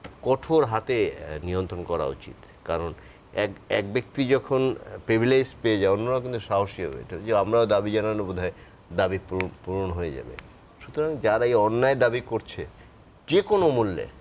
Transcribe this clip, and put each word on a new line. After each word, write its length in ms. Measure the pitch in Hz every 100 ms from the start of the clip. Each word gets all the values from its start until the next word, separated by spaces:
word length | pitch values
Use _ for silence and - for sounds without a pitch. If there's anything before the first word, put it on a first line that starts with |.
| - -
কঠোর 440 | 120 131 - 160 131
হাতে, 460 | 110 110 120 90
আহ, 340 | - 78 76 85
নিয়ন্ত্রণ 380 | 92 92 90
করা 220 | 85 85 69
উচিত। 300 | 67 - - - - -
কারণ 280 | 82 85 73 - - -
এক, 160 | - 101 - -
এক 240 | 104 101
ব্যক্তি 340 | 120 - - 127
যখন 480 | 135 - 131 131 - - 98 -
প্রিভিলেজ 420 | 113 120 131 127 -
পেয়ে 180 | 113 104
যায়, 140 | 95
অন্যরা 260 | 101 117 127
কিন্তু 200 | 123 120
সাহসী 440 | - 101 101 -
হবে। 160 | 82 64
এটা 180 | - 87
যে 160 | 107
আমরাও 320 | 107 98 117 113
দাবি 260 | 101 104
জানানো 320 | 107 107 107
বোধহয় 280 | 95 90 90 - - - - 87
দাবি 240 | 95 95 -
পূরণ, 200 | 92 92 - -
পূরণ 260 | 95 95
হয়ে 200 | 87 85
যাবে। 240 | 65 58 - - - - - -
সুতরাং 320 | - 156 147
যারা 240 | 107 110 120
এই 80 |
অন্যায় 420 | 120 104 117 131 135
দাবি 260 | 120 123
করছে, 440 | - 113 - - - - - - - - -
যে 140 | 170
কোনো 280 | 196 202 170
মূল্যে 380 | 127 104 85 - -